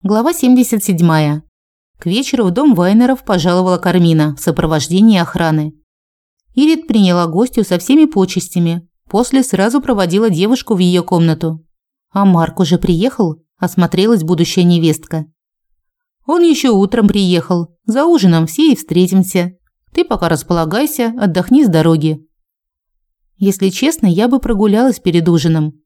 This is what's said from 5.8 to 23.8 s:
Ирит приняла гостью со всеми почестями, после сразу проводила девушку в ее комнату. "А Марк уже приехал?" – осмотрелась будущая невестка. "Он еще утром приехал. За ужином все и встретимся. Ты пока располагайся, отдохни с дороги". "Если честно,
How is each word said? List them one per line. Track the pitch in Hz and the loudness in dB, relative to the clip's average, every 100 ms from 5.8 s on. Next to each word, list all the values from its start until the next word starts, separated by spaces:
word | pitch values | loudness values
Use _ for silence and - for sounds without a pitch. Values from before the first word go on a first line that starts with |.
| _ _ _ _ _ _ _ - | _ _ _ _ _ _ _ 0
Ирит | 302 320 320 | 0 0 0
приняла | 220 190 175 170 | 2 2 2 -2
гостью | 165 247 - | -2 -2 -2
со | 196 180 | -2 -4
всеми | - 285 311 | 2 2 4
почестями, | 208 185 185 - 180 170 170 _ _ _ | 2 -2 -2 -4 -4 -2 -4 _ _ _
после | 202 247 269 | -4 0 0
сразу | 254 190 208 269 | -2 -2 -2 -2
проводила | 269 214 180 190 226 | -2 -2 0 0 0
девушку | 165 202 254 - | 0 0 -2 -2
в | 196 | 0
ее | 180 180 | 0 0
комнату. | 175 175 165 156 165 160 _ _ _ _ _ | 0 0 0 0 -4 -8 _ _ _ _ _
"А | 196 | -2
Марк | 196 175 165 170 | 2 2 -2 -2
уже | 170 175 | -2 0
приехал?" – | - 170 233 - 180 156 _ _ | 0 0 -2 -2 -4 -4 _ _
осмотрелась | 180 - 175 185 208 226 | -4 -2 0 2 2 0
будущая | 160 175 170 - | 0 0 0 2
невестка. | 175 170 160 156 - 160 156 _ _ _ _ _ _ _ _ _ - | 2 2 0 -2 -6 -8 -8 _ _ _ _ _ _ _ _ _ -4
"Он | 339 | 2
еще | 339 277 262 | 2 2 2
утром | 208 196 233 208 | 2 2 2 0
приехал. | 202 190 175 - 180 165 _ - | 0 0 -2 -2 -4 -4 _ -6
За | 233 | -2
ужином | 320 330 185 165 160 | 2 2 4 2 0
все | - 311 | 0 0
и | |
встретимся. | 254 - 170 185 190 185 185 175 _ _ _ _ | 0 -2 0 2 2 0 -2 -4 _ _ _ _
Ты | - | -4
пока | 349 220 170 | -2 -2 -2
располагайся, | 160 - 175 156 202 294 302 233 240 | -4 -4 -6 -4 -2 -4 -4 -6 -2
отдохни | 208 175 175 262 | -2 -2 2 2
с | 254 | 4
дороги". | 160 160 160 156 151 _ _ _ _ _ _ _ _ _ _ _ _ | 2 2 0 -2 -6 _ _ _ _ _ _ _ _ _ _ _ _
"Если | 196 190 190 | -4 0 -2
честно, | 190 | 0